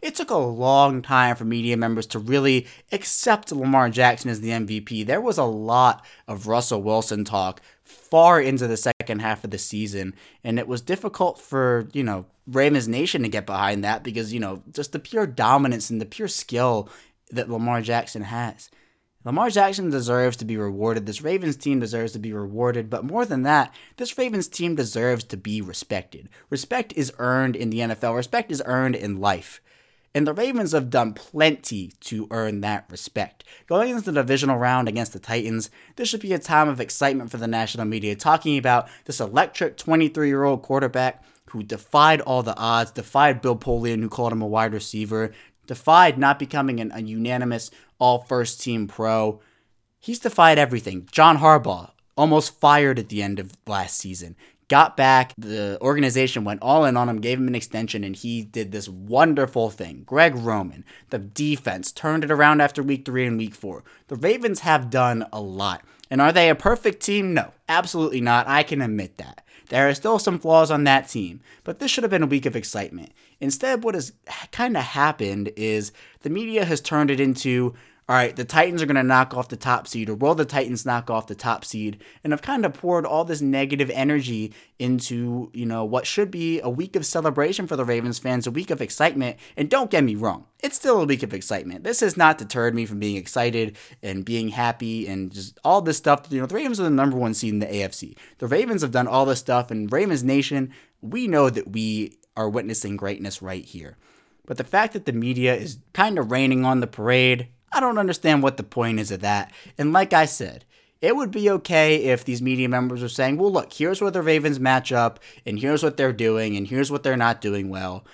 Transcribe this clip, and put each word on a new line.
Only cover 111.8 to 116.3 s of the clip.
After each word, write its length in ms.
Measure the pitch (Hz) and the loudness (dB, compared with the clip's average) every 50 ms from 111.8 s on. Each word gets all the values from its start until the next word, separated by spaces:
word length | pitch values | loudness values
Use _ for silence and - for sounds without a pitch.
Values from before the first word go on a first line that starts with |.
| 156 156 156 | 6 6 4
if 280 | 156 - 131 127 120 - | 4 4 2 0 0 0
these 180 | 127 123 120 | -4 -6 -4
media 260 | 127 131 127 127 127 123 | -2 -2 0 0 0 0
members 320 | 127 127 127 127 123 120 | 0 0 0 -2 -4 -6
were 80 | 123 117 | -6 -6
saying, 300 | - - 131 131 143 165 | -2 -2 0 0 2 2
"Well, 120 | 190 202 | 2 2
look, 220 | 190 151 - - | 2 0 -2 -4
here's 300 | - - 151 175 190 - | -4 -2 -2 -2 0 0
where 80 | 202 196 | -2 -2
the 100 | 180 185 | -2 0
Ravens 400 | 156 160 156 156 147 151 143 131 | 2 2 2 2 2 0 0 0
match 320 | 131 131 131 131 127 - | 2 2 2 2 2 0
up, 260 | 127 120 117 113 - - - - - - - | 0 2 2 0 -2 -6 -20 -20 -20 -16 -10
and 120 | 113 104 104 | -8 -6 -4
here's 240 | 127 143 151 - | -2 0 0 2
what 140 | 165 147 131 | 0 0 0
they're 160 | - 139 131 | 0 0 0
doing, 460 | 117 104 117 113 | 0 0 0 2